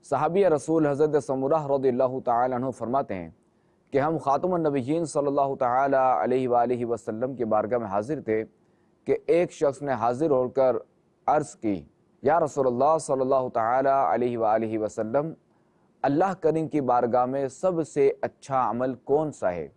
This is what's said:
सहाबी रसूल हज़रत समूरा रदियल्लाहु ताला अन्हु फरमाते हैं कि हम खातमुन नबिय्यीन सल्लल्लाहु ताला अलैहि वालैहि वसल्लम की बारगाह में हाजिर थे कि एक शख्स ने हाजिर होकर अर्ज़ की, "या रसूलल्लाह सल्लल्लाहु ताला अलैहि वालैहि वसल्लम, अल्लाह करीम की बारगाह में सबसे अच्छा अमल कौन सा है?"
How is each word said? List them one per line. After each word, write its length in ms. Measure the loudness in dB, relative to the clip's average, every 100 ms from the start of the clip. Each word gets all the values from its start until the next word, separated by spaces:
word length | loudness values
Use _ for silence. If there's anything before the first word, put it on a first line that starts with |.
| -2
सहाबी 380 | -2 0 2
रसूल 420 | 4 2 2 2 2
हज़रत 300 | 2 2 2
समूरा 440 | 0 -2 0 0 0
रदियल्लाहु 500 | 0 2 2 0 0
ताला 360 | -2 0 0 0
अन्हु 140 | -4
फरमाते 440 | -6 -2 -2 -2
हैं 200 | -8 -10 -16 _ _ _ _ _
कि 60 | 0
हम 200 | 0 -2
खातमुन 480 | 0 0 0 0 0
नबिय्यीन 380 | -2 -2 -2
सल्लल्लाहु 500 | -2 -2 0 0 -2 0
ताला 460 | 0 2 2 2 2
अलैहि 320 | 2 2 0 2
वालैहि 380 | 2 2 0
वसल्लम 500 | -2 -4 -6 -6 -6
की 100 | -4
बारगाह 360 | -2 0 0 -4
में 60 | -2
हाजिर 340 | -4 -4 -6
थे 220 | -2 -4 -4 _ _ _ _ _ -4
कि 80 | -4 2
एक 220 | 0 0
शख्स 300 | -2 -2 -2
ने 100 | -6
हाजिर 360 | -2 0 0 2
होकर 540 | 2 0 2 2 2 -6 _ _ _ 0
अर्ज़ 280 | 0 -2 -6
की, 200 | -4 -4 -8 _ _ _
"या 160 | 0 2
रसूलल्लाह 600 | 0 0 0 2 2 2
सल्लल्लाहु 500 | 0 -2 0 0 0
ताला 520 | -2 0 2 2 2
अलैहि 340 | 2 0 -2 0
वालैहि 400 | 0 0 0 -4
वसल्लम, 540 | -4 -4 -2 -2 -2 -10 _ _ _ _ _ _
अल्लाह 300 | -2 2 0
करीम 320 | 0 0 0 -2
की 140 | -2
बारगाह 440 | 2 2 2 2 0
में 220 | -2 -4
सबसे 600 | -2 -2 -2 -4 2 2 2
अच्छा 380 | -8 _ -4 -2
अमल 300 | 0 -2 -4 -6 0
कौन 240 | 0 0
सा 180 | -2 -4
है?" 160 | -4 -8